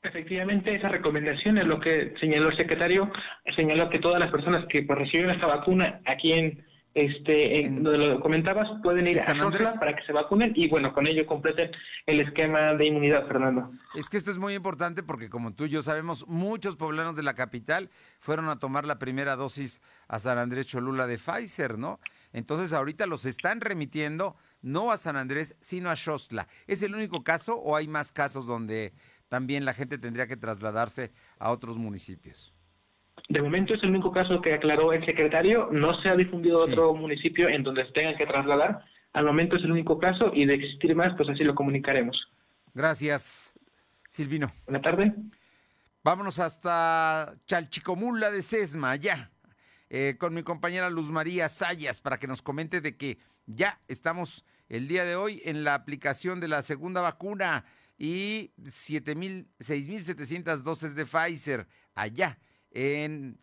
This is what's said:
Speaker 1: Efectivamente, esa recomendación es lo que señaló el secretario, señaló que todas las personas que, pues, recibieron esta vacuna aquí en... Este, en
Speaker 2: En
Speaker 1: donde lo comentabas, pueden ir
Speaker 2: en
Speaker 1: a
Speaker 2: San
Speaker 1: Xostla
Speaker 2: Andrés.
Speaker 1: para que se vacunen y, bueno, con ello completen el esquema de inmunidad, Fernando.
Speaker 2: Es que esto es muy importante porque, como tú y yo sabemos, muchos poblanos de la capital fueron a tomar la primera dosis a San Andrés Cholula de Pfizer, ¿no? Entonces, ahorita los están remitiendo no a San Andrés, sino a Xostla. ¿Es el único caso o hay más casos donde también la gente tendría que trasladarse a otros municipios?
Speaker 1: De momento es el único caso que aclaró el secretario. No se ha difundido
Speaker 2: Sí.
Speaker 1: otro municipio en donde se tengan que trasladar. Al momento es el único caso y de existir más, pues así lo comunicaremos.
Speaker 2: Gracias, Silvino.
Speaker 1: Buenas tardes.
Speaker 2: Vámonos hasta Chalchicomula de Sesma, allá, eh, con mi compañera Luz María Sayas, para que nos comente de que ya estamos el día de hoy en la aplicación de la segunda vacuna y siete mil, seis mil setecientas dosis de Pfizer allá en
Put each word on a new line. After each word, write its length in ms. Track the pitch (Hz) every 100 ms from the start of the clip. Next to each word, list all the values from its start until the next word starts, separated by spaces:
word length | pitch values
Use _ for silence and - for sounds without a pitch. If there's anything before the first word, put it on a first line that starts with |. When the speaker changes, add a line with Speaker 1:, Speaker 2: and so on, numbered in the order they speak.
Speaker 1:
Efectivamente, 720 | 185 175 165 185 185 202 196
esa 160 | 202 196
recomendación 680 | 180 156 151 151 147 214 214
es 80 | 175
lo 120 | 156
que 360 | 160 160 - -
señaló 300 | 156 151 156
el 80 | 156
secretario, 540 | - 160 175 185 202 - - - - 160
señaló 360 | 156 156 165
que 80 | 156
todas 200 | 175 175
las 120 | 165
personas 340 | 151 147 - -
que, 140 | 147
pues, 160 | 143 139
recibieron 380 | 139 165 180 180
esta 100 | 170
vacuna 560 | 147 190 185 175 - -
aquí 240 | 262 165
en... 340 | 165 160 151 - _ _ -
Este, 640 | 143 143 147 151 147 151
en 60 | 143
Speaker 2:
En 180 | 135
Speaker 1:
donde 160 | 156 147
lo 200 | 147 131
comentabas, 480 | 160 160 165 196 214 214
pueden 240 | 175 180 175
ir 120 | 165
Speaker 2:
en 40 |
Speaker 1:
a 40 | -
Speaker 2:
San 120 | 147
Speaker 1:
Xostla 220 | 156 185
Speaker 2:
Andrés. 200 | 226 220
Speaker 1:
para 160 | 202 147
que 80 |
se 80 | -
vacunen 420 | 147 151 202 233 226
y, 120 | 165
bueno, 240 | 156 139
con 140 | 139 147
ello 220 | 160 156
completen 420 | 151 151 156 170 - - - -
el 120 | 151
esquema 540 | 143 147 156 156 151
de 140 | 151 151
inmunidad, 400 | 151 143 147 139
Fernando. 440 | 135 131 127 123 - -
Speaker 2:
Es 160 | 156 147
que 80 | 202
esto 140 | 170
es 80 | 185
muy 160 | 196 202
importante 480 | 190 151 175 170
porque, 260 | 160 139 113
como 240 | 120 117
tú 120 | 95 151
y 40 |
yo 140 | 156
sabemos, 440 | 139 156 165 165 -
muchos 500 | 165 190 220 202 160
poblanos 380 | 160 151 165 156
de 60 |
la 140 | 147 131
capital 560 | 127 120 110 165 185 _ - _
fueron 300 | - 156 160
a 80 | 143
tomar 280 | 135 139 147
la 120 | 131
primera 380 | 127 131 143 131
dosis 480 | 135 139 135 - _ _ _
a 100 | 110
San 220 | 117 120
Andrés 260 | 120 123 135
Cholula 400 | 131 123 131 127
de 140 | 120
Pfizer, 580 | - 202 226 - 139 110
¿no? 220 | 139 - - _ _
Entonces, 400 | 117 113 156 180
ahorita 320 | 151 135 147 202
los 200 | 151 131
están 360 | 127 175 226
remitiendo 760 | 233 185 143 151 151 160 190 - _ _
no 280 | 123 147 226
a 60 | 214
San 180 | 165 143
Andrés, 400 | 127 139 156 -
sino 300 | - 180 180
a 40 | 160
Xostla. 520 | - 151 - 113 90 - -
¿Es 160 | 202
el 140 | 202 208
único 280 | 214 170
caso 320 | 131 165 - 233
o 200 | - 151
hay 120 | 156
más 240 | 156 147
casos 360 | - 139 135 120
donde 460 | 117 110 110 107 _ _ _ _
también 340 | 127 131 139
la 100 | 139
gente 240 | 123 135 139
tendría 300 | 120 117 123
que 80 | 123
trasladarse 800 | 110 104 107 107 117 - 120 _ _ _
a 120 | 104
otros 260 | 117 117 117
municipios? 760 | 113 101 - 92 - - - _ _ _ _ _ _ - -
Speaker 1:
De 120 | 151
momento 320 | 143 170 202
es 80 | 220
el 100 | 196
único 200 | 190 185
caso 300 | 180 180 175
que 120 | 165
aclaró 380 | 151 151 151 160
el 140 | 160 160
secretario. 640 | 160 151 160 180 233 -
No 280 | 151 151 175
se 80 | 196
ha 80 | 185
difundido 480 | 185 175 170 170 165
Speaker 2:
Sí. 60 |
Speaker 1:
otro 200 | 147 160
municipio 540 | 156 160 147 165 165 175
en 160 | 143
donde 220 | 139 135 131
se 80 |
tengan 240 | - 156 147
que 80 | 147
trasladar. 580 | 139 139 143 165 208 - _ _
Al 100 | 151
momento 320 | 151 147 175 175
es 80 |
el 80 | 160
único 280 | 165 160 160
caso 320 | 180 185 233
y 120 | 147 139
de 100 | 139
existir 380 | 139 - 160 160
más, 200 | 180 180
pues 140 | 147
así 160 | 143 151
lo 100 | 143
comunicaremos. 760 | 139 139 135 135 120 - - _ _ _ _
Speaker 2:
Gracias, 800 | - 156 156 147 143 - - - _ _ _ _ _ _
Silvino. 420 | - 147 156 135 - -
Speaker 1:
Buenas 160 | 139
tardes. 320 | 139 180 208 214 - - _ _ _ _ _ _
Speaker 2:
Vámonos 340 | 151 185 202 170
hasta 920 | 170 - 180 170 165 165 160 156 151 - _
Chalchicomula 840 | 180 160 - 165 180 233 233 214
de 100 | 202
Sesma, 500 | - 226 190 151 135
allá, 400 | 135 175 165 110 _ _ _ _ _ _
eh, 280 | 127 139 127
con 140 | 175
mi 100 | 165
compañera 460 | 165 165 175 180 180
Luz 200 | 165 151
María 380 | 160 156 175 160
Sayas, 540 | - 175 175 147 117
para 160 | - 127
que 100 | 139
nos 140 | 131
comente 400 | - 143 160 180
de 160 | 151 -
que 200 | 143 117 _ _ -
ya 340 | 110 190 - _
estamos 580 | 135 160 170 170 - _ _ _
el 220 | 113 135
día 160 | 175 175
de 100 | 175
hoy 260 | 208 208 165
en 180 | 151
la 100 | 147 143
aplicación 640 | - 143 147 139 180 185
de 80 | 170
la 140 | 151
segunda 360 | - 143 165 185
vacuna 640 | 175 - 190 208 190 147 - _ _ _
y 540 | 151 180 202 214 202 - 143
siete 480 | - - 151 151
mil, 320 | 151 190 190 - _
seis 280 | - 147 143
mil 160 | 208
setecientas 600 | 170 160 139 170 180 156
dosis 320 | 131 160 160 143
de 100 | 143
Pfizer 600 | 165 165 165 - 127 95 _ _
allá 460 | - 107 120 180 120 _ _ _
en 640 | - 135 143 151 151 135 113